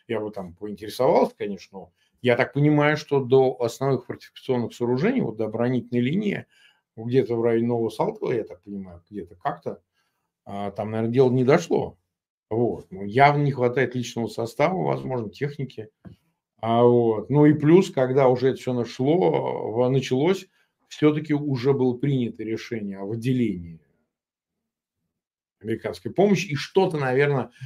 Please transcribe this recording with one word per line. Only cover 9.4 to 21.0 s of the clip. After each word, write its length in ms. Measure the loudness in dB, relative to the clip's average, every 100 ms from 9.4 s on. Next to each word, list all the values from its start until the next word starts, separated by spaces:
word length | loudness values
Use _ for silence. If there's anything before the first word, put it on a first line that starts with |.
| -10 -8 -10 -12 _ _ _ _ _ _ -14
а, 240 | -10 -8
там, 180 | -8 -6
наверное, 200 | -4 0
дело 160 | 4 4
не 140 | 4
дошло. 540 | 4 2 2 -2 -4 -12 _ _ _ _ _
Вот. 380 | -2 -2 -4 -12
Ну, 120 | -14
явно 380 | -4 6 6 6
не 80 | 0
хватает 420 | 0 0 0 -2 -2
личного 320 | -6 -6 -6
состава, 540 | -6 -8 0 0 0
возможно, 460 | -2 -2 -4 -6 -8
техники. 580 | -8 -10 -8 -10 -12 -18 _ -20 -20 _ _ _ _
А, 240 | -2 4
вот. 460 | 6 6 2 -2 0
Ну 160 | 4 6
и 80 |
плюс, 360 | 6 6 6 4
когда 380 | 0 0 4 4
уже 200 | 4 0
это 80 | -2
все 140 | -4
нашло, 960 | -4 -6 -2 0 2 2 0 -2 -6 -4
в-, 160 | -2 0
началось, 580 | 0 0 0 2 0 -4 _ _ _ _
все-таки 460 | 0